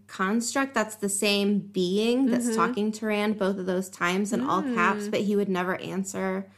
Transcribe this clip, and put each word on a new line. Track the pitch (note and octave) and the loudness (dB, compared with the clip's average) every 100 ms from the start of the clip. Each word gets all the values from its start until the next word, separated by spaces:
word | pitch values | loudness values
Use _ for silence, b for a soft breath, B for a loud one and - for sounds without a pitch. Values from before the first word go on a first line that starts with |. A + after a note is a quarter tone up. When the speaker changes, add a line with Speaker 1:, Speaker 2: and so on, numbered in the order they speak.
| - | -10
Speaker 1:
construct, | - F#3+ A3+ A#3 C#4 C4+ | -4 0 0 0 -2 0
that's | A3+ G#3+ - | 0 -2 -2
the | G3+ | -4
same | - G#3 G3+ G3+ G3+ | 0 2 4 2 2
being | - F#3 F3+ G3+ A3+ B3 C4+ | 0 -2 2 2 2 4 2
that's | B3 A#3+ | 2 2
Speaker 2:
Mm-hmm. | A3 | 2
Speaker 1:
talking | - A3+ G#3+ | 2 2 -2
to | G#3+ A3 | -2 -2
Rand | G#3 G#3+ G#3 | 0 0 0
both | F#3+ G3 | 0 0
of | F#3 | -2
those | F#3 F#3 | -2 -4
times | - F3 F#3+ G3+ | -2 0 0 0
in | A3+ | -2
all | B3+ F4+ | 0 0
caps, | C#4+ A#3 F3+ G#3 G#3 | 0 2 2 2 -2
Speaker 2:
Mm. | |
Speaker 1:
but | G#3+ | -2
he | G#3 G3+ | 2 0
would | G3 | 0
never | F3+ F3+ F3+ | 0 -2 -4
answer | E3 F3 F#3+ F#3+ F#3+ F#3+ G3 | -4 -6 -4 -4 -4 -4 -8